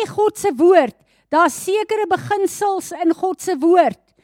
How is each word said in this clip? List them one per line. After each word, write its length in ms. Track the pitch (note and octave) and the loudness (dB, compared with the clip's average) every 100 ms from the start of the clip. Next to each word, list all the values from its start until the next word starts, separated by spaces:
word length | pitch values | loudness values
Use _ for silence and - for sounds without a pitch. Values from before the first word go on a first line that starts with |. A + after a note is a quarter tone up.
| A4 | -2
God 260 | - G#4+ - | 0 -2 0
se 140 | G4+ | -4
woord? 400 | B3+ F4 F#4 C4 - _ _ _ | 2 4 6 2 -4 _ _ _
Daar's 220 | D4+ E4+ - - | 0 2 0 -4
sekere 400 | G4+ G#4+ A4 G4+ | -4 -2 -4 -2
beginsels 800 | F4+ - G4+ G4 - G#4 F#4+ - D#4 | -4 -2 -2 -2 -2 -4 -4 -8 -4
in 140 | E4+ D#4+ | -2 -2
God 240 | F#4 E4+ | -4 -6
se 140 | - D#4+ | -6 -2
woord. 440 | D#4+ F4+ C#4+ G3 _ _ | 2 4 2 -2 _ _